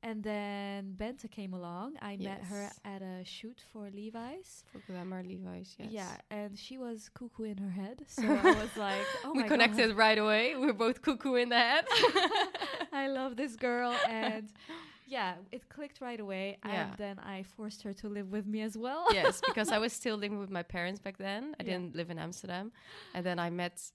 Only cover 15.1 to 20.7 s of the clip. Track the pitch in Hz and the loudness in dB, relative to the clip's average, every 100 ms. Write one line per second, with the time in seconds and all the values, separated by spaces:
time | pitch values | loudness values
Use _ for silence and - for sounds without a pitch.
15.1 | 262 190 175 196 247 - - 294 - 254 | -2 -2 -4 -10 -14 -14 -12 -12 -8 -8
16.1 | 233 202 190 196 202 214 196 190 196 208 | -8 -6 -4 -4 -6 -4 -4 -4 -6 -8
17.1 | 196 - 196 190 - 208 208 208 196 214 | -8 -10 -10 -10 -10 -10 -8 -10 -8 -8
18.1 | 208 196 208 202 214 220 220 240 302 349 | -6 -4 -4 -2 -4 -4 -4 -6 2 4
19.1 | 403 523 - 523 302 214 214 226 - 247 | 6 6 4 0 2 2 2 2 0 -2
20.1 | 214 202 208 196 185 175 | -2 -2 -4 -4 -4 -4